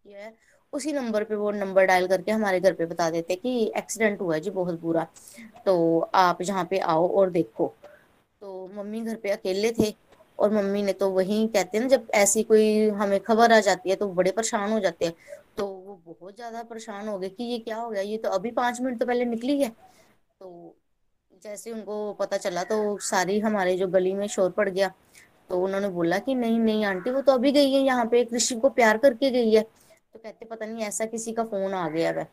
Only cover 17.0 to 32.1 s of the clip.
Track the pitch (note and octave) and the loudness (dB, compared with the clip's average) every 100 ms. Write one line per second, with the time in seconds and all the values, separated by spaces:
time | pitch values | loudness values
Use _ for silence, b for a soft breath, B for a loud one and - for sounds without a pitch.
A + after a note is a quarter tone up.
17 | G#3+ G3 F#3+ F#3+ A#3+ A#3+ A3+ A3 A#3 G3+ | -8 -8 -8 -8 -8 -6 -6 -8 -6 -6
18 | G3+ A3 A3 F#3+ A3 A#3 B3 A#3+ B3+ A#3 | -6 -6 -4 -4 -2 -2 -2 -2 -4 -2
19 | A#3+ B3 A#3+ A3+ B3 C#4+ B3 - b b | -2 0 0 -2 -2 0 0 -4 b b
20 | b b _ _ F#3+ F3 E3+ - _ _ | b b _ _ -20 -20 -20 -20 _ _
21 | _ _ _ _ G#3+ G#3 A3+ A3+ G3 G#3 | _ _ _ _ -16 -16 -12 -12 -8 -8
22 | G#3 G3+ G3+ G3 G3+ F3 F#3 A3 G#3 G3+ | -8 -4 -4 -2 -2 -4 0 0 0 -2
23 | - G3+ F3 G#3 G#3+ G#3 F#3 F#3 F#3 F#3 | 0 0 2 0 0 0 0 0 2 2
24 | F#3 G3 G#3 - F#3 F#3 G3+ F#3 F#3+ - | 2 -2 -4 0 0 2 -2 0 -2 -2
25 | _ b b _ _ F3+ F#3+ G3 G3+ F3 | _ b b _ _ -2 0 -2 -4 0
26 | E3+ F#3 A3+ C4 A3+ A3+ A3+ G#3+ G#3 F#3 | 0 0 0 -2 0 2 2 2 0 -2
27 | G#3 C4 C4+ C4 C4+ C#4 C#4 C4+ C4+ B3+ | -2 2 4 4 6 6 6 4 4 2
28 | A3+ A#3+ A#3+ A#3 - A#3+ C4+ - A3+ A3 | 2 2 2 0 -2 2 2 6 4 6
29 | C#4 A3+ C#4 B3 A3+ G#3+ A3 b b b | 4 4 0 2 4 4 2 b b b
30 | _ A3 G#3+ - A3+ A3+ G#3+ A3+ G#3 G#3 | _ -20 -20 -20 -18 -12 -12 -8 -8 -6
31 | A3 A3+ A3+ A3+ A3+ G3+ F#3+ F#3+ E3 D#3+ | -6 -6 -6 -6 -4 -4 -4 -2 -4 -2
32 | E3 | -2